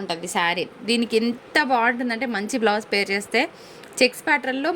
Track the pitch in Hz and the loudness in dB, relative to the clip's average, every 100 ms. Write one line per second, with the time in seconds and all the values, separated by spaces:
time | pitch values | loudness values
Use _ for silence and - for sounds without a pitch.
0 | 190 165 175 196 170 175 151 - 202 233 | -4 -6 -4 0 0 0 -4 -6 -2 0
1 | 226 220 233 233 - 311 269 247 233 240 | 2 2 0 -2 -2 -2 2 2 2 0
2 | 254 226 247 208 208 262 214 208 214 202 | -4 -4 -4 -4 -4 0 2 0 0 -2
3 | 196 202 196 220 302 - - - - - | 0 -2 0 0 0 -4 -20 -20 -14 2
4 | 247 - - 285 262 262 311 | 2 2 0 0 0 -2 -2